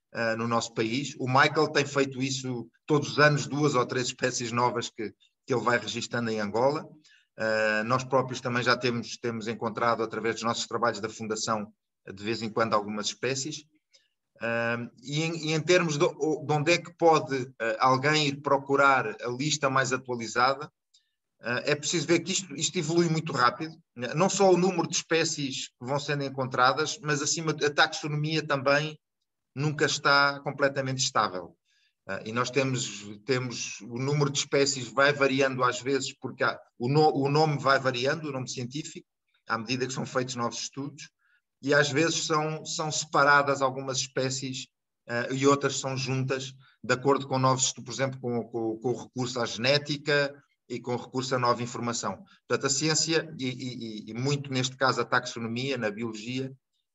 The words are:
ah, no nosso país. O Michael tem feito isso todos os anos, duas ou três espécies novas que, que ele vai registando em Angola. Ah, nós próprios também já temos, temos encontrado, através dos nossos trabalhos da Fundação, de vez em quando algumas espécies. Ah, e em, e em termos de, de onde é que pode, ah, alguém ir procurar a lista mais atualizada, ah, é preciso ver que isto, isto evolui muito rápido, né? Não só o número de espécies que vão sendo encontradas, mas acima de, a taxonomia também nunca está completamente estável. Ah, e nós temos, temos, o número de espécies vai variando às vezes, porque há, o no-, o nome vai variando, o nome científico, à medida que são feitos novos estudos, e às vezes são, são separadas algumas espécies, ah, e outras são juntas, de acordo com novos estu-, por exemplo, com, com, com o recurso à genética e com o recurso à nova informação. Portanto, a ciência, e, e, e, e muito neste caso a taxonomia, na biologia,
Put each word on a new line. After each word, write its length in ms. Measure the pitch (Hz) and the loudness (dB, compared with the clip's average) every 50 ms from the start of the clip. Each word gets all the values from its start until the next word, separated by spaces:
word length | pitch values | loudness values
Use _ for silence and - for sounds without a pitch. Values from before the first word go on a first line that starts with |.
| _ _ - | _ _ -6
ah, 220 | 113 117 113 113 | -4 -2 -2 0
no 120 | 113 113 117 | 0 0 0
nosso 240 | 117 113 113 - - | 0 0 -2 -2 -2
país. 420 | - 113 113 113 135 147 139 - - | -2 -2 -2 -2 -4 -4 -6 -8 -6
O 80 | 131 | -2
Michael 420 | 127 127 135 147 151 147 160 151 143 | 2 4 4 4 4 4 2 0 2
tem 160 | - 151 139 | 2 0 0
feito 380 | 139 - 139 139 135 135 123 131 | 2 2 0 0 0 0 -4 -4
isso 440 | 139 131 - 127 127 127 117 113 - _ _ _ | -4 -4 -4 -6 -6 -6 -6 -8 -10 _ _ _
todos 260 | - 156 143 - - - | 0 2 2 0 0 4
os 60 | 131 | 6
anos, 280 | 147 151 147 143 117 | 6 6 6 4 0
duas 280 | - - 147 151 143 120 | -2 -2 0 2 2 4
ou 100 | 127 120 | 2 2
três 220 | 120 135 127 127 | 2 0 -2 -2
espécies 440 | 123 - - - 127 117 - 123 113 117 | -4 -4 -2 -2 -2 -2 -2 -4 -2 0
novas 360 | 120 123 123 107 117 113 - | 2 2 2 2 0 -6 -6
que, 240 | - - 110 98 - _ _ _ _ _ _ | -8 -8 -8 -8 -10 _ _ _ _ _ _
que 60 | - 131 | -2 -2
ele 100 | 117 104 | 0 2
vai 160 | 117 120 120 | 2 2 2
registando 520 | - 107 - 120 110 - - 120 120 113 | 2 -2 -6 -6 -6 -4 -4 -4 -2 -2
em 100 | 110 107 | -2 -2
Angola. 480 | 107 101 101 113 123 135 147 160 160 - - - _ _ _ _ _ _ _ | -2 -2 2 2 4 4 2 0 -4 -10 -16 -20 _ _ _ _ _ _ _
Ah, 460 | - 110 110 110 110 110 107 107 107 107 | -4 -2 0 2 2 2 2 2 0 0
nós 200 | 113 127 131 131 | 0 0 -2 0
próprios 360 | 131 139 131 131 131 131 - | 2 2 2 2 0 -4 -6
também 220 | - 127 120 123 120 | -4 -2 -2 0 2
já 120 | 127 120 | 2 2
temos, 440 | 117 - 123 120 117 107 - - - | 2 2 0 0 -2 -4 -6 -8 -8
temos 300 | - 120 113 113 104 113 | -6 -6 -4 -4 -4 -6
encontrado, 540 | 117 107 117 113 101 - 117 120 117 107 113 | -6 -4 -4 -6 -4 0 2 2 2 2 0
através 340 | 107 - 110 104 113 113 | -4 -4 -4 -2 -2 -2
dos 80 | 113 113 | -2 -2
nossos 220 | 117 117 117 - | -2 -2 -2 -4
trabalhos 340 | - 113 113 113 117 110 104 | -6 -4 -2 0 0 0 -2
da 100 | 98 110 | -4 -8
Fundação, 600 | 107 - 113 107 107 107 - 120 113 107 104 104 - _ _ _ _ _ _ | -8 -8 -6 -6 -6 -4 -2 -2 -2 -2 -4 -8 -14 _ _ _ _ _ _
de 180 | - 98 98 101 | -16 -14 -8 -4
vez 160 | 107 113 104 | -4 -4 -2
em 80 | 113 110 | -4 -4
quando 240 | 104 123 113 110 107 | -2 0 0 2 2
algumas 340 | 107 104 104 107 107 104 - | 0 0 -2 -4 -6 -6 -6
espécies. 560 | - - - 123 139 135 - 156 151 - - _ _ _ _ _ _ _ _ _ _ _ _ _ _ - | -6 -4 -4 -4 -2 -2 -4 -8 -8 -12 -14 _ _ _ _ _ _ _ _ _ _ _ _ _ _ -8
Ah, 380 | 110 113 117 117 117 117 117 117 120 - - _ - | -4 -2 -2 0 0 -2 -2 -4 -4 -8 -12 _ -12
e 200 | - 147 147 160 | -6 -4 -2 -2
em, 260 | 165 170 165 147 151 | -2 -4 -4 -4 -2
e 40 | 160 | -2
em 80 | 160 | 0
termos 380 | 151 160 180 180 175 165 147 143 | 4 6 6 6 6 4 2 2
de, 80 | 156 | 2
de 460 | 165 156 - 143 156 151 - 151 131 151 | 2 2 0 0 0 0 0 0 0 0
onde 200 | 147 143 160 175 | 2 4 4 2
é 60 | 170 | 2
que 140 | 170 - - | 2 -4 -2
pode, 540 | - 170 165 156 151 - - 139 135 123 131 - - | 4 6 8 8 6 6 2 -2 -4 -4 -4 -6 -4
ah, 160 | 113 113 110 - | -2 -2 2 4
alguém 480 | 123 131 131 131 131 147 151 156 151 147 | 6 6 6 6 4 4 4 4 2 2
ir 120 | 143 135 | 0 -2
procurar 640 | - 139 139 139 139 139 139 139 139 139 135 127 117 | 0 2 2 2 2 2 4 6 6 6 6 4 2
a 220 | 107 101 - - 120 | 0 -4 -6 -6 -6
lista 400 | 123 123 143 151 151 - - 135 | -4 -4 -2 -2 -2 0 0 0
mais 240 | 131 135 135 131 131 | 2 2 2 2 0
atualizada, 800 | 127 131 - 123 120 113 104 - 120 123 135 135 139 147 - _ _ _ _ _ _ _ _ _ _ _ _ _ _ | -4 -4 -4 -6 -6 -6 -4 0 2 2 2 2 0 -4 -14 _ _ _ _ _ _ _ _ _ _ _ _ _ _
ah, 220 | - 117 123 120 - | -6 -4 -4 -2 0
é 100 | 139 147 | 0 -2
preciso 320 | 147 147 - - 170 143 | -2 -2 -2 -2 -2 0
ver 140 | 139 170 165 | 2 2 2
que 120 | - - 185 | 2 0 -4
isto, 220 | - - - - | -4 -4 -6 -8
isto 220 | - 160 - - 185 | -6 -6 -4 -2 -4
evolui 300 | 156 143 170 170 175 160 | -2 0 2 2 2 2
muito 240 | 160 160 160 156 135 | 2 -2 -2 -2 0
rápido, 420 | 127 123 120 120 - 160 160 160 - _ _ _ | 2 2 2 2 0 -6 -10 -12 -14 _ _ _
né? 180 | 123 123 120 - | -8 -8 -4 0
Não 140 | 151 180 190 | 2 2 2
só 220 | 190 190 202 190 | 4 4 6 6
o 60 | 180 | 6
número 320 | 170 180 185 185 165 160 - | 6 4 2 2 0 -2 -2
de 80 | - | -2
espécies 720 | - - - 165 160 165 156 - 151 143 131 131 - - - | -4 -2 0 0 0 0 0 -2 -4 -6 -6 -6 -8 -10 -10
que 160 | _ - 123 | _ -12 -6
vão 140 | 120 139 143 | -4 -4 -2
sendo 260 | 143 151 147 143 139 | -2 -2 -4 -4 -4
encontradas, 760 | 135 135 135 131 127 127 120 123 131 135 143 156 143 - - - | -6 -4 -4 -6 -4 0 4 4 4 4 2 0 -4 -4 -6 -2
mas 180 | 151 147 139 | -2 -2 0
acima 320 | 147 143 - 170 165 156 151 | 0 -2 -2 -2 -2 -2 -2
de, 140 | 151 139 | 0 0
a 40 | 147 | 0
taxonomia 760 | 147 160 165 156 - - - 156 151 151 147 151 160 156 147 | 4 4 2 2 2 -4 -6 -4 -4 -2 -2 -2 -2 -2 -2
também 520 | 151 151 139 131 143 139 143 151 156 156 - _ _ _ _ _ _ _ _ _ _ - | 0 -2 0 2 2 2 2 2 -2 -6 -12 _ _ _ _ _ _ _ _ _ _ -6
nunca 320 | 131 143 156 147 151 156 | -2 -2 -2 0 2 0
está 520 | 135 - - - 151 143 143 143 143 143 139 | 0 0 2 2 4 6 6 6 4 2 0
completamente 580 | - 147 135 131 143 139 135 139 135 131 135 131 | -6 -8 -2 0 0 0 2 0 -4 -2 -2 -2
estável. 580 | 131 - - 120 107 101 92 92 87 - - _ _ _ _ _ _ _ _ _ _ | -2 -2 0 0 0 0 0 -4 -8 -10 -14 _ _ _ _ _ _ _ _ _ _
Ah, 160 | - 95 95 95 | -8 -8 -8 -6
e 60 | 107 110 | -4 -2
nós 160 | 120 123 120 | -2 -2 -2
temos, 560 | - 143 131 131 131 127 - - - - 104 104 107 104 - | 0 0 0 0 0 -2 -4 -6 -8 -12 -14 -14 -16 -10 -4
temos, 540 | - 135 127 123 123 113 107 - - - - | -2 -2 -2 -2 -4 -6 -8 -8 -10 -12 -12
o 180 | 101 117 120 120 | -12 -10 -8 -4
número 320 | 131 139 147 147 143 139 | -2 0 0 2 0 0
de 80 | 147 - | 0 -2
espécies 480 | - - - 139 139 135 - 131 123 110 | -2 0 2 2 2 2 0 -2 -6 -4
vai 240 | - 135 139 143 143 | 0 4 4 4 4
variando 520 | 123 139 135 131 135 135 135 131 123 127 | 4 2 2 4 4 2 2 2 2 0
às 160 | 123 123 - | 0 0 -2
vezes, 320 | 117 131 139 135 131 - - | -2 -2 -2 -2 -2 -4 -8
porque 320 | _ - 123 104 - 131 | _ -10 -8 -6 -2 -2
há, 140 | 120 101 - - _ _ - | -2 -2 -4 -8 _ _ -4
o 100 | 117 120 | -2 2
no-, 240 | 143 151 151 156 143 | 4 6 6 6 4
o 160 | 139 135 139 | 2 2 2
nome 300 | 143 151 160 156 147 131 | 4 4 4 4 2 0
vai 200 | 113 131 139 131 | 2 2 2 4
variando, 500 | 131 131 127 123 120 135 151 165 151 151 | 2 0 0 0 0 -2 -2 -2 -4 -6
o 40 | 135 | -6
nome 160 | 131 123 117 | -6 -8 -8
científico, 580 | - 131 123 120 127 147 156 - - 175 - _ _ _ _ _ _ _ _ - | -8 -8 -8 -8 -8 -10 -10 -10 -12 -18 -18 _ _ _ _ _ _ _ _ -4
à 100 | 113 113 | -4 -4
medida 260 | 110 107 131 123 123 | -2 -2 -4 -2 -2
que 80 | 127 - | -4 -4
são 140 | - 117 | -4 -6
feitos 300 | - - 131 127 123 127 | -4 -2 -2 -2 -2 -4
novos 240 | 120 117 117 117 - | -4 -4 -4 -4 -6
estudos, 500 | - - - 135 139 139 131 - - - _ _ _ _ _ _ _ _ _ _ | -8 -10 -8 -10 -10 -10 -12 -14 -20 -20 _ _ _ _ _ _ _ _ _ _
e 140 | - 135 143 | 0 2 4
às 160 | 143 147 143 | 4 4 4
vezes 340 | 131 143 165 170 160 160 - | 2 2 2 2 2 0 -2
são, 400 | - 160 151 151 156 156 151 - | 0 0 0 0 -2 -4 -6 -8
são 240 | - - - 160 156 | -8 -6 -6 -4 -4
separadas 720 | 147 - - - - 156 139 143 143 143 139 135 139 135 | -4 -4 -4 0 2 4 6 6 6 6 6 4 2 2
algumas 380 | 135 131 127 135 135 135 131 127 | 0 0 -2 -2 -6 -6 -4 -4
espécies, 680 | - - - 147 131 131 131 - 135 131 131 - - - _ _ _ _ _ _ _ - | -4 -4 -2 -2 -2 -2 -2 -4 -6 -8 -8 -8 -10 -14 _ _ _ _ _ _ _ -6
ah, 180 | 117 120 120 - 131 | -4 -4 -2 -2 0
e 140 | 131 135 | 2 4
outras 320 | 139 143 139 139 135 131 - | 4 4 4 2 0 -2 -2
são 160 | - 135 131 | -6 -6 -4
juntas, 580 | 131 131 127 131 131 131 131 135 131 131 - - - - _ _ _ - | -4 -4 -2 -2 -2 -2 -2 -2 -4 -6 -8 -12 -16 -20 _ _ _ -2
de 120 | 107 131 | 0 0
acordo 320 | 127 - 139 139 135 135 | 2 4 4 2 2 2
com 120 | 131 135 131 | -2 0 2
novos 280 | 127 131 131 131 - | 4 4 4 4 2
estu-, 160 | - - - 120 | -2 -2 -4 -10
por 100 | - 117 | -10 -6
exemplo, 280 | 110 135 135 131 131 | -4 -4 -4 -4 -4
com, 240 | 127 123 120 117 107 | -6 -4 -4 -4 -4
com, 340 | 110 - 117 113 110 107 - | -4 -4 -4 -2 -2 -4 -2
com 120 | - 127 | -2 -2
o 120 | 120 104 - | -2 -4 -6
recurso 380 | - - 127 127 117 - 123 | -10 -6 -6 -4 -4 -2 -4
à 40 | 117 | -4
genética 880 | 107 - 101 117 127 143 147 147 - 151 143 - 151 147 143 143 139 143 - - _ _ _ _ - | -4 -4 -2 2 4 4 4 2 0 -6 -4 0 2 2 2 2 0 -4 -10 -20 _ _ _ _ -12
e 100 | 123 117 | -12 -10
com 160 | 117 123 123 | -6 -4 -4
o 80 | 117 - | -4 -6
recurso 320 | - - 127 127 131 131 | -6 -6 -6 -4 -2 -2
à 40 | 127 | 0
nova 240 | 123 120 120 113 120 | 2 2 2 2 -2
informação. 640 | 117 - 117 117 120 113 - - 107 98 - - - _ _ _ | -6 -6 -6 -4 -4 -4 -4 -4 -6 -6 -8 -12 -20 _ _ _
Portanto, 200 | - 123 117 127 | -4 -2 0 0
a 40 | 135 | 0
ciência, 640 | 131 - 151 160 156 147 - 160 160 156 - 160 - - | 0 0 0 2 2 2 0 0 0 0 -2 -4 -6 -6
e, 100 | 131 127 | -6 -6
e, 580 | 127 127 127 127 120 - 117 113 107 104 104 | -6 -6 -8 -10 -8 -8 -10 -10 -10 -12 -12
e, 40 | 107 | -10
e 40 | 110 | -8
muito 380 | 117 127 139 147 139 139 - 131 | -4 -2 -2 -2 -2 -4 -4 -2
neste 240 | 127 127 131 - | -2 -2 -2 -2
caso 240 | - 135 131 117 113 | 0 2 2 2 2
a 40 | 117 | 0
taxonomia, 720 | - - 123 - - - 117 117 113 113 120 131 139 135 | 0 0 0 0 -2 -6 -8 -8 -6 -6 -4 -4 -4 -4
na 140 | 123 113 107 | -2 -2 -4
biologia, 640 | 101 104 117 117 110 107 104 120 127 131 135 135 135 - _ _ _ _ _ _ _ | -4 -4 -6 -8 -8 -8 -10 -8 -6 -6 -6 -8 -10 -16 _ _ _ _ _ _ _